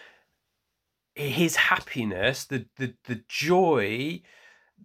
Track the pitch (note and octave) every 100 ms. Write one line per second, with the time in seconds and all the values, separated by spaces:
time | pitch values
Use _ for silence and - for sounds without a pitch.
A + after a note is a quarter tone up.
0 | - _ _ _ _ _ _ _ _ _
1 | _ - C#3+ B2+ E3 - - A#2 - C3
2 | A2 F#2 A2 C3+ - C3+ G#2+ - B2+ -
3 | - A2+ - - D3 F3+ F3 C#3 G2+ A2+
4 | C#3+ F3 _ - - _ _ _